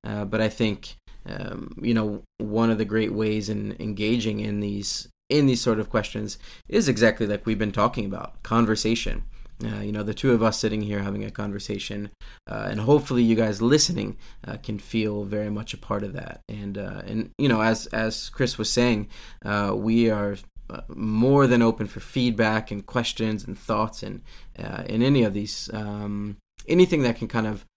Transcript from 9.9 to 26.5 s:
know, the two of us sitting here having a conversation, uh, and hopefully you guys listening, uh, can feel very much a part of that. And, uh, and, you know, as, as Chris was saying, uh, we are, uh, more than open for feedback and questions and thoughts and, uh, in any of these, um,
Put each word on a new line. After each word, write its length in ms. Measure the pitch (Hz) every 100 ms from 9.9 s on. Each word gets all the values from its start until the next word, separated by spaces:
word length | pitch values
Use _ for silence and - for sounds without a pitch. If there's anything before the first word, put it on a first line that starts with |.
know, 120 | 107
the 100 | 104
two 180 | 101 135
of 100 | 117
us 160 | 110 107
sitting 240 | 110 107
here 220 | 104 104
having 220 | 101 104 104
a 40 |
conversation, 800 | - 104 101 - 101 - 104 101 - - - -
uh, 180 | 107 101
and 100 | 107
hopefully 420 | 113 147 143 123
you 140 | 117 113
guys 260 | 110 101
listening, 560 | 117 147 - 170 104 - - - -
uh, 80 | -
can 160 | - 104
feel 460 | - 113 107 104 101
very 240 | 104 107
much 240 | 104 107
a 40 | -
part 240 | - 104
of 120 | 101
that. 260 | 92 - - -
And, 300 | 104 101 98
uh, 240 | 95 101 95
and, 260 | 107 - -
you 120 | 143
know, 120 | -
as, 240 | 220 220 -
as 420 | 110 110 - -
Chris 280 | - 123 -
was 140 | 107
saying, 380 | - 123 107 104 - - -
uh, 300 | - 104 101 104
we 340 | 107 117 113
are, 280 | 104 101 101 - - -
uh, 120 | - -
more 580 | - 110 107 123 143 135
than 160 | 123
open 260 | 117 - 104
for 120 | -
feedback 720 | - 135 123 110 110 110 -
and 140 | 104 -
questions 580 | 127 117 - 110 107
and 140 | 101 92
thoughts 440 | - 107 110 -
and, 200 | - - - - - -
uh, 260 | - - -
in 140 | 110
any 200 | 127 139
of 100 | 110
these, 360 | 101 107 - -
um, 640 | 110 104 104 104 101 104 101 _